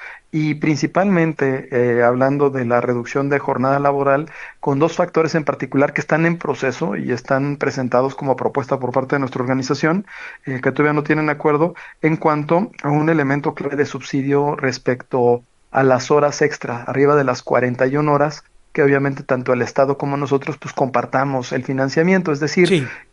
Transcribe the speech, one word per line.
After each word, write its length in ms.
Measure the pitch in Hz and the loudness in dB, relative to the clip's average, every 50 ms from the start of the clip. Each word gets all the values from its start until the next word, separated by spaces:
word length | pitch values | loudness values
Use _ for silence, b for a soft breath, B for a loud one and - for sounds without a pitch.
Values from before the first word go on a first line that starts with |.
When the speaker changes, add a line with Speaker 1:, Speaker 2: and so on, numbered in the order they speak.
| B B B B B _ | B B B B B _
Speaker 1:
y 240 | - 156 156 151 147 | -4 -2 -2 -2 -2
principalmente, 1120 | 151 - 151 151 - 151 143 - 170 196 202 185 170 160 160 156 - 139 135 131 131 - - | 0 0 0 0 0 -2 0 0 0 2 4 4 2 2 0 0 0 0 0 0 -2 -4 -2
eh, 300 | 135 120 123 123 117 120 120 | 0 0 2 2 2 4 4
hablando 460 | 120 123 127 135 135 143 143 143 139 | 4 4 4 2 2 2 2 2 2
de 140 | 131 131 123 | 2 -2 0
la 160 | 117 120 120 | 0 0 0
reducción 480 | 120 123 123 120 120 - - 139 139 | 2 0 -2 -2 -4 -4 -4 -2 0
de 100 | 143 143 139 | 0 -2 -2
jornada 400 | - 139 131 123 127 135 139 139 | -2 -2 -2 0 0 0 2 2
laboral, 500 | 143 143 143 139 139 139 139 143 160 B B B B B B B | 2 0 0 2 2 2 2 2 0 B B B B B B B
con 180 | - 147 139 139 | -4 -2 2 2
dos 160 | 160 160 - | 2 2 2
factores 400 | - 175 175 - 156 165 151 - | 0 -2 0 2 0 0 2 0
en 80 | 160 143 | -2 -2
particular 480 | 147 131 - 143 127 - 135 143 151 | -2 -4 -4 -6 -2 2 2 2 2
que 80 | 156 156 | 0 -4
están 260 | - - 156 160 165 | -2 0 0 2 2
en 120 | 170 170 | 2 0
proceso 580 | 170 - 151 131 - 135 131 120 - 160 190 202 | 0 -2 -4 -4 -2 -2 -4 -2 -2 -4 -4 -4
y 160 | 160 135 131 | -4 -4 -4
están 460 | 123 117 - - 139 135 139 143 143 | -4 -4 -2 0 0 0 0 -2 -2
presentados 580 | 143 - 135 127 135 127 117 123 123 135 139 139 | -2 -2 -2 -2 -2 -2 0 2 2 2 0 -2
como 220 | - 147 135 123 | -4 -2 -2 -2
propuesta 420 | 127 123 110 - 143 127 - 139 127 | 0 -2 -2 -2 -4 -2 -2 -4 -2
por 140 | 127 123 - | -2 -2 -2
parte 240 | 135 131 127 147 | -2 0 0 0
de 20 | 143 | -2
nuestra 220 | 135 123 - 127 | -2 -2 -4 -4
organización, 640 | 123 127 131 135 135 - 143 - - 156 170 208 B B B B B B B B _ | -2 -2 -2 -2 0 -2 -2 0 2 2 0 0 B B B B B B B B _
eh, 160 | 139 131 123 - | -8 -8 -2 -2
que 80 | 135 | 0
todavía 220 | 131 147 147 151 147 | 2 2 2 2 2
no 100 | 151 147 | 0 0
tienen 260 | 151 151 156 156 151 | 0 0 0 2 0
acuerdo 460 | 143 147 - 156 147 143 165 180 175 B B B B _ | -2 0 2 2 2 2 2 0 -2 B B B B _
en 140 | - 156 160 | 0 0 0
cuanto 560 | 156 - 160 151 151 147 151 170 175 214 214 - - | 2 2 0 0 0 0 0 0 0 0 -2 -6 -6
a 80 | - 147 | -2 0
un 200 | 147 151 151 165 | 0 2 2 2
elemento 440 | 170 151 139 135 143 147 143 156 147 | 2 2 2 0 0 -2 -2 -4 -6
clave 220 | - - 143 139 | -4 -6 -4 -2
de 100 | 143 135 | -2 -2
subsidio 680 | - - 131 - - - 139 135 139 143 143 143 147 147 | -2 -4 -10 -8 -6 -4 -2 0 0 0 0 0 0 -2
respecto 880 | - 135 131 127 - - 131 123 123 - - - 127 120 120 120 120 - _ _ _ _ _ | -2 -2 -4 -4 -2 -4 -4 -4 -4 -4 -4 0 2 2 2 2 0 -2 _ _ _ _ _
a 120 | - 131 135 | 0 2 4
las 280 | 131 127 123 127 - | 4 4 2 2 2
horas 300 | 151 147 143 143 143 - | 2 4 4 2 2 0
extra, 420 | 151 147 - - - 127 120 120 120 | 0 -2 0 -4 -8 -8 -8 -8 -8
arriba 340 | 120 123 131 143 143 147 | -4 0 2 4 4 4
de 80 | 143 135 | 4 2
las 180 | 127 123 - - | 2 -2 -4 -2
cuarenta 440 | - 135 120 123 123 123 123 131 | -2 0 0 2 0 0 0 0
y 100 | 131 139 | 2 2
una 160 | 147 151 151 143 | 0 2 2 2
horas, 320 | 143 147 151 147 - - _ _ - _ _ | 2 2 0 -2 -8 -16 _ _ -20 _ _
que 100 | - 160 | 0 2
obviamente 400 | 143 139 139 139 139 139 135 139 | 2 4 4 2 2 0 -2 -6
tanto 320 | 139 - 131 127 123 127 127 | -4 -2 -2 -2 0 0 0
el 80 | 123 | 0
Estado 380 | 117 - - - 135 139 139 - | 0 0 2 2 2 2 0 -2
como 180 | 151 143 139 | -4 -4 -4
nosotros, 400 | 143 143 123 143 135 - 156 143 | -4 -2 -2 -2 -2 -2 -6 -8
pues, 160 | - - 139 - | -8 -12 -10 -2
compartamos 800 | - 143 123 120 120 120 127 - 131 139 143 135 127 123 - | -2 -2 0 0 -2 -2 0 -2 -2 0 0 -2 -4 -4 -4
el 120 | 147 135 123 | -6 -6 -4
financiamiento. 680 | - 135 131 135 135 - 160 165 185 190 190 185 160 | -4 -2 -2 -2 0 0 2 2 4 2 2 2 0
Es 80 | 147 139 | -2 -2
decir, 280 | 156 147 - 190 175 | -2 0 2 2 4
Speaker 2:
Sí. 200 | 175 190 156 127 117 B B B _ | 4 4 0 0 -4 B B B _